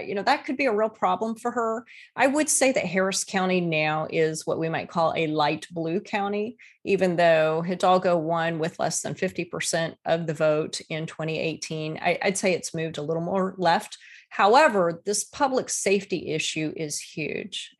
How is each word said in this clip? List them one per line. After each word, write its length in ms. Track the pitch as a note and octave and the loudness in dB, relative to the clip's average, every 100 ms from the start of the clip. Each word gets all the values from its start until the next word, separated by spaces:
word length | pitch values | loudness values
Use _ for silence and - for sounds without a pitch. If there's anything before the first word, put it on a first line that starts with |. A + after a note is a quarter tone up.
| - | -2
you 80 | |
know, 80 | G3 | -2
that 240 | G3 C#4+ D4+ | 0 0 0
could 120 | C4 | -2
be 100 | C4+ | 0
a 60 | |
real 160 | G#3 A3 | 2 0
problem 460 | A3 F#3+ F#3 A3 A3+ | 0 0 0 -2 -4
for 160 | B3 | -4
her. 340 | A#3+ A3+ A3+ A#3+ - - - | -2 -2 -4 -8 -20 -16 2
I 120 | C4 | 2
would 220 | C#4+ D4+ | 4 2
say 220 | - C4+ | 4 4
that 140 | C4 F#3 | 4 0
Harris 380 | F#3 F#3+ F#3 | 2 2 0
County 380 | - G3 F#3 F#3 | -2 0 2 2
now 460 | E3+ D#3 D#3 D#3 D#3 | 2 2 2 0 -2
is 340 | E3 D#3 D#3 - | 0 0 0 -4
what 140 | - | -2
we 100 | D#3+ | -2
might 200 | D#3 - | -2 -4
call 220 | E3+ D#3+ - | 0 0 2
a 100 | D#3+ | 0
light 420 | D#3 D3 D#3 - | 2 0 0 -6
blue 280 | E3+ D#3+ F3 | -6 -2 -4
county, 580 | G#3 G#3 G3+ G#3 A3 B3 - _ | -4 -4 -4 -4 -6 -10 -20 _
even 320 | - G3 F#3 E3+ | -2 2 2 4
though 480 | E3+ D#3+ D#3 D#3+ | 4 6 4 0
Hidalgo 520 | E3+ F3+ F#3 F#3 F#3 F3 | -2 0 4 4 4 2
won 440 | D#3 E3+ E3 E3 | 2 0 0 -2
with 200 | D#3+ - | -4 -2
less 220 | - - | -2 -2
than 140 | - - | -6 -4
fifty 280 | F#3 - | -4 -4
percent 520 | E3+ E3 - E3+ E3 - - | -8 -6 -4 -2 -4 -6 -2
of 220 | E3 E3 | -2 -2
the 80 | D#3 | 0
vote 460 | D#3 D3+ D#3+ - - | 2 2 -2 -8 -8
in 160 | D#3+ D#3+ | -8 -8
twenty 340 | - D#3+ D#3+ | -8 -6 -2
eighteen. 600 | E3 D#3 - D#3+ D#3 D#3 | -4 -6 -8 -6 -6 -4
I, 160 | F3+ E3+ | -2 0
I'd 160 | - F#3+ | -2 0
say 160 | G3 | 0
it's 220 | E3+ - D#3+ | 0 -4 -6
moved 220 | D#3+ E3 | -6 -6
a 60 | |
little 200 | D3 E3 | -4 -4
more 320 | E3+ F#3+ F#3 F#3+ | -2 -2 -2 0
left. 400 | E3+ F#3 - - - - _ | 2 2 0 -14 -20 -20 _
However, 720 | - G3+ B3+ D#4 G#3 E3+ E3 - | 2 6 8 6 4 0 0 -4
this 200 | G#3 - | -4 -4
public 440 | - C#4 B3+ - | -2 0 0 -2
safety 600 | - G3+ G3 F#3+ F3+ - | -2 2 2 0 -4 -2
issue 420 | D#3 - D#3+ D#3 - | -2 -2 -2 -4 -4
is 220 | D#3 - | -6 -6
huge. 720 | - - D3+ - - - - _ | -8 -8 -6 -6 -8 -10 -12 _